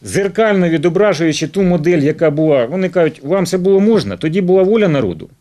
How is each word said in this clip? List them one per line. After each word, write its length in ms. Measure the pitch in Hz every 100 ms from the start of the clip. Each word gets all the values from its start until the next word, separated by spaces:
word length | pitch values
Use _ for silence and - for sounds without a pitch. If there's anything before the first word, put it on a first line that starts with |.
зеркально 640 | 107 113 196 180 220 202 175
відображуючи 800 | 165 170 170 208 156 165 151 151
ту 140 | 185
модель, 360 | 185 175 156 175
яка 320 | 143 151 160
була, 340 | 147 156 143
вони 240 | 117 180 185
кажуть, 320 | 180 160 151
«Вам 240 | 139 190 180
це 120 | 190
було 220 | 180 196
можна, 360 | 202 220 107 101
тоді 240 | 160 170
була 220 | 180 190
воля 260 | 185 226 202
народу». 420 | 143 110 80 - _